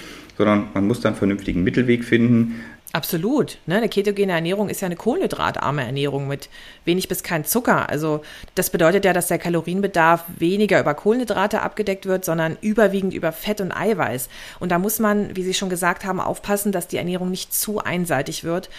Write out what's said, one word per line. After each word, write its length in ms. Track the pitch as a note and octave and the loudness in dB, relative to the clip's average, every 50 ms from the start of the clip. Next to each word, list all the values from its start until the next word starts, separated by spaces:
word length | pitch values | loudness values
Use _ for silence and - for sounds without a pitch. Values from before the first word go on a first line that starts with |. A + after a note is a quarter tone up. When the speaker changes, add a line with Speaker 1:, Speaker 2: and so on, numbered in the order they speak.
| - - - - - - - - | -16 -16 -18 -18 -20 -14 -2 0
Speaker 1:
sondern 300 | G#2 G#2+ G#2 G#2 G2+ - - | 2 4 4 4 2 0 -2
man 140 | G2 G2 G2+ | 0 2 2
muss 140 | B2 - | 2 2
dann 120 | - A2 G#2 | 0 -2 0
einen 40 | - | 2
vernünftigen 460 | - G2 G2 G2 - - - F2 F2 | 2 0 0 0 -2 -2 0 0 0
Mittelweg 400 | A#2+ B2 C#3 B2 B2+ A#2+ A#2 A#2+ | 2 2 2 4 4 2 2 2
finden. 560 | - B2+ A#2 A#2 A#2 A#2+ A#2 A#2 A2+ - - - - - - _ - - | 2 2 4 6 6 6 4 4 2 -2 -6 -12 -14 -18 -20 _ -6 -4
Speaker 2:
Absolut. 640 | E3 - - - E3+ E3 G#3+ C#4 C#4+ F3+ C#3+ - - - | -4 -4 -2 -2 -2 0 0 2 2 0 0 -4 -10 -6
Ne? 100 | - E3 | -2 0
Eine 140 | G#3 A#3+ G3+ | 0 0 0
ketogene 420 | - G3+ F#3+ G#3 G3+ G3 G3+ F#3+ | 0 0 0 0 0 0 0 0
Ernährung 380 | F3+ E3 E3 E3 F#3 G3+ G#3+ F#3 | 0 0 0 0 0 -2 -2 -4
ist 100 | - - | -4 -4
ja 60 | - | -4
eine 100 | F3+ F3 | -6 -6
kohlenhydratarme 880 | E3+ - G#3+ B3+ F#4+ E4+ G#3 - - D2+ F2 - - - - C#3 D3 C3 | -4 -2 -2 0 0 0 -2 -2 -2 -2 -2 -2 -2 -2 -2 -2 -2 -2
Ernährung 460 | A2 C3 C#3 C#3+ C#3+ C3+ C#3 C#3 C3+ | -2 -2 -2 -2 -2 -2 -2 -4 -4
mit 180 | C#3 C#3 - - - - - - - - - | -6 -6 -8 -14 -18 -20 -20 -20 -20 -6 -2
wenig 240 | - E3+ F#3 F#3 - | 0 0 0 0 -2
bis 140 | F#3 - - | -6 -6 -4
kein 200 | - F3+ D#3+ D3+ | -4 -4 -4 -2
Zucker. 460 | - - A#3 B3+ - G#3 D3+ - - | 0 -2 0 2 4 4 2 2 0
Also 320 | - D3 D#3 D#3+ D3+ D3+ D3+ - - - - - - | -2 -2 -2 -2 -2 -2 -4 -10 -16 -18 -18 -6 -2
das 140 | - E3 - | -2 -2 0
bedeutet 340 | - F3+ E3+ D#3+ F3+ G3 G3+ | 2 4 4 6 6 6 4
ja, 80 | F#3+ | 4
dass 160 | F3 F3 F3 - | 4 2 2 0
der 100 | F3+ D#3+ | 0 0
Kalorienbedarf 840 | - F3 E3+ E3 D#3+ E3+ F3 F#3+ G3+ G3 F#3+ F3 D#3+ E3 E3+ E3 - - F3 - | 0 0 0 0 0 -2 -2 -2 -2 0 2 4 6 6 6 4 2 -4 -4 -2
weniger 420 | E3 E3+ F#3+ G3+ G#3+ G3 F#3 D#3 | 0 2 4 4 4 4 4 4
über 140 | - - D3 | 4 2 0
Kohlenhydrate 680 | - - G3+ A3 B3+ B3+ A3 G3+ E3+ F#3+ G#3+ A3 G#3+ | 0 2 2 2 2 0 0 0 0 0 0 0 0
abgedeckt 440 | - - - - G#3+ G3+ G3 F#3+ - | -2 -2 -4 -4 -2 -2 -4 -4 -2
wird, 180 | F#3+ F#3+ F#3 F#3 | -2 -2 -2 0
sondern 340 | - E3 E3+ D#3+ D#3+ D#3+ - | -2 0 0 0 -2 -2 -2
überwiegend 520 | - G#3+ G#3+ A3+ A3 G3 F#3+ G3 F#3 F#3+ - | -2 0 4 4 4 4 4 2 0 -2 -2
über 200 | - - E3 D#3+ | -2 -2 -4 -4
Fett 260 | - - G#3 G#3 G#3 | -4 -4 -4 -2 -2
und 140 | G3 F3+ - | -4 -4 -4
Eiweiß. 560 | F#2 D#3 G#3 A3+ F3+ C#3+ A2 A#2 B2+ - - - - - - - - | -2 0 0 0 0 0 -2 -2 -4 -6 -8 -12 -16 -18 -18 -12 -8
Und 100 | - F3+ | -2 0
da 80 | F3 F3 | 0 0
muss 200 | F#3 G#3 A#3+ - | 0 0 0 0
man, 360 | A3+ G#3 G#3 G#3 G3+ - - | 2 2 2 2 0 -2 -4
wie 80 | F#3+ F3+ | -4 -4
Sie 100 | F#3 F#3 | -2 -2
schon 160 | - G3+ F#3+ | -2 -2 -4
gesagt 360 | F3+ E3+ F#3 F3 F3+ - - | -2 0 0 0 0 -2 -4
haben, 160 | G3 F#3 F3+ | -4 -4 -2
aufpassen, 500 | - - F3+ - - - G3+ G3+ G#3 G#3 | -2 -4 -4 -4 -2 -2 -2 0 0 0
dass 160 | G3 F3 F3 - | -2 -2 -4 -4
die 80 | - | -4
Ernährung 360 | - - F3 F3+ F3+ F3+ F3+ | -4 -2 -2 -2 -2 -2 -4
nicht 220 | F#3 F#3 - - - | -4 -6 -6 -6 -4
zu 300 | - - - G#3 G#3 - | -4 -4 -2 -4 -4 -4
einseitig 640 | - D#3 F3+ F3+ E3+ D3+ C3 D3 - D#3+ - - | -2 -2 -2 -2 0 0 -2 -2 -2 -6 -6 -4
wird 240 | D#3+ E3 F3+ E3+ - - | -4 -4 -4 -4 -8 -12